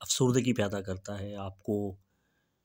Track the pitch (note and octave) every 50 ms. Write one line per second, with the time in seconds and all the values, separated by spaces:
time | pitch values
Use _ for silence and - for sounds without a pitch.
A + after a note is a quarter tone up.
0 | - - - - C3+ B2 B2 C3 A2+ B2+ A2+ - G#2 G2+ G#2 G2+ F#2+ G2 F#2 F#2+
1 | - - G2+ G2+ G2 G2+ G#2 G2+ G2 F#2+ G2 - _ - G#2 G#2 G#2 G2 G2 -
2 | _ _ _ _ _ _ _ _ _ _ _ _